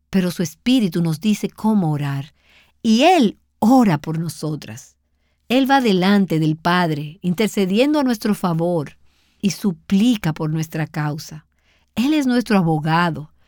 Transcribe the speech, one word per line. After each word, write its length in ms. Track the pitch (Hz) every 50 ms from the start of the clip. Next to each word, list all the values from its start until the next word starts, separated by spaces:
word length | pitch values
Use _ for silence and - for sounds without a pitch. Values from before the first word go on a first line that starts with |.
| _ -
pero 220 | - 190 180 180
su 140 | - - 170
Espíritu 580 | - - _ - 240 262 262 214 175 160 175
nos 180 | 170 165 156 160
dice 300 | - 214 208 - - -
cómo 400 | - - - 220 220 202 175 156
orar. 420 | 151 143 147 139 139 139 143 - _ _ _ _ _ _ _ _ _ _
Y 220 | - 226 220 240
Él 360 | 285 349 381 330 233 190 - _ _ _ _ -
ora 400 | - 214 262 262 240 202 156 147
por 220 | - - 160 160
nosotras. 760 | 175 160 - - 160 151 156 135 - - 110 - - - _ _ _ _ _ _ _ _ _ _ _ -
Él 200 | 233 269 269 254
va 120 | 277 277
delante 580 | 247 220 190 180 180 196 208 202 190 - 165 156
del 160 | 160 156 156
Padre, 640 | 160 - 175 175 180 180 160 151 143 151 147 160 -
intercediendo 760 | - 175 175 - 214 202 - 214 196 180 196 226 269 294 302 302
a 60 | 269
nuestro 320 | 254 233 214 - 214 202
favor, 640 | - - 180 165 160 170 175 175 160 139 - - _ _ _ _ _ _ _ _ _
y 80 | - 196
suplica 840 | - - - 202 165 - _ - 196 196 226 254 240 - - 160
por 160 | 156 - 160 156
nuestra 380 | 156 160 160 160 - 156 151
causa. 600 | - - 160 151 151 147 156 - - 156 151 _ _ _ _ _ _ _ _ _ _ -
Él 180 | 220 240 285 311
es 140 | 302 269 254
nuestro 280 | 240 247 226 - 214
abogado. 760 | 190 165 165 160 151 147 160 160 170 175 170 151 - 156 - _ _ _